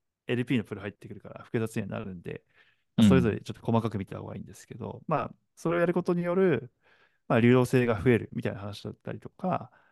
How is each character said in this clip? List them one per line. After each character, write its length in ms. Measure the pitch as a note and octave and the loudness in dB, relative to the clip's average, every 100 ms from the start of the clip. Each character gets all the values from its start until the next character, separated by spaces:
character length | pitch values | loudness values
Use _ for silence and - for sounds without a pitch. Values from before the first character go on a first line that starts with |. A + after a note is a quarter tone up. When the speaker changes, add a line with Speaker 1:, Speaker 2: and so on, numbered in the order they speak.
| _ _ - | _ _ -4
Speaker 1:
エ 100 | B2 | -4
ル 100 | B2 | 0
ピ 100 | B2+ | -2
ー 20 | |
の 60 | |
プ 80 | G2+ | -2
ー 40 | G#2 | -8
ル 60 | |
入 80 | G#2+ | -10
っ 40 | |
て 140 | - G#2+ | -12 -18
く 60 | |
る 80 | G2+ | -18
か 80 | - | -16
ら 140 | - | -18
複 160 | - A#2+ | -6 -4
雑 160 | A2 A#2 | -2 -4
に 80 | |
は 40 | G2 | -6
な 120 | A2 | -8
る 160 | G2 F2+ | -10 -12
ん 60 | |
で、 200 | - - _ _ _ _ _ - | -12 -14 _ _ _ _ _ 2
ま 80 | |
あ、 20 | G#3+ | 6
Speaker 2:
う 0 | |
ん。 40 | |
Speaker 1:
そ 60 | C3 | 6
れ 60 | |
ぞ 100 | A#2 | 4
れ 80 | F#2 | -2
ち 120 | - | -8
ょ 20 | |
っ 20 | - | -10
と 80 | |
細 160 | - A2+ | 0 0
か 80 | A2 | 0
く 80 | G2+ | -6
見 80 | F#2+ | -8
た 100 | G2+ | -10
方 80 | G2+ | -12
が 100 | A2 | -14
い 40 | |
い 20 | |
ん 40 | A2 | -16
で 80 | - | -20
す 100 | - | -18
け 100 | B2 | -14
ど、 280 | A2 A2 - | -12 -12 -6
ま 100 | D3 | -4
あ、 180 | A#2 - _ _ | -4 -12 _ _
そ 160 | E3 | -2
れ 60 | E3+ | 0
を 20 | |
や 40 | E3+ | 0
る 80 | |
こ 80 | F3+ | 0
と 140 | F3 F3 | 0 -2
に 80 | |
よ 100 | F3 | 0
る、 380 | F#3 F#3+ C3+ - _ _ _ _ _ - | 2 4 2 -4 _ _ _ _ _ 0
ま 80 | A2+ | 4
あ、 40 | |
流 140 | A#2+ | 6
動 120 | B2+ B2 | 6 6
性 200 | C3 A#2 | 2 2
が 160 | G#2+ | 2
増 80 | B2+ | 4
え 80 | A2+ | 4
る 120 | G2+ | 2
み 80 | A2+ | -6
た 80 | G#2+ | -6
い 40 | |
な 60 | G2 | -6
話 220 | G2+ G#2 | -10 -12
だ 80 | - | -14
っ 40 | - | -12
た 160 | A#2 | -12
り 80 | A2 | -12
と 100 | - | -12
か、 420 | - F#3 C#3 A#2 _ _ | -8 -4 -4 -6 _ _